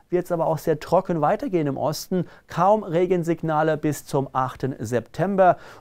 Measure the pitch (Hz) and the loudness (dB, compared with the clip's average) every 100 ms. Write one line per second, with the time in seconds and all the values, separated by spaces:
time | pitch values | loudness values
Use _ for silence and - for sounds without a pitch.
0 | - 180 175 170 156 160 - 156 - 190 | -6 -4 -2 -2 -2 -2 -2 -2 2 0
1 | 185 170 147 214 285 180 147 135 127 156 | 2 0 0 0 -2 -2 -2 -2 -4 -4
2 | - 185 - - - - 185 220 208 165 | -4 -4 -4 -10 -8 0 2 2 2 0
3 | 180 185 165 165 160 151 160 156 156 139 | 2 0 0 -2 0 0 2 0 0 -4
4 | - 143 139 135 131 - 131 - 110 120 | -2 -2 -2 -2 -4 -4 -6 -6 -4 -2
5 | - - 180 196 180 156 - - | -2 -4 -2 4 4 4 -2 -12